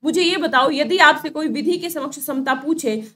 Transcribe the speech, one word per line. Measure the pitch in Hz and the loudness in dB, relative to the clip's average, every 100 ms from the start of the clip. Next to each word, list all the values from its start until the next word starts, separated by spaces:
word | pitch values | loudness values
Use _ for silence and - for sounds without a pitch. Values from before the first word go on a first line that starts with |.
मुझे | 294 349 | -2 0
ये | 339 349 | 0 0
बताओ, | 330 254 277 | 2 2 2
यदि | 285 294 359 | 2 0 6
आपसे | 302 302 320 | 6 6 -2
कोई | 302 311 | -6 -4
विधि | 254 349 349 | -2 -2 -2
के | 339 | -4
समक्ष | 311 277 - | -8 -8 -8
समता | - 269 269 | -6 -4 -2
पूछे | 262 285 320 233 220 220 | -2 -2 -2 -2 -4 -6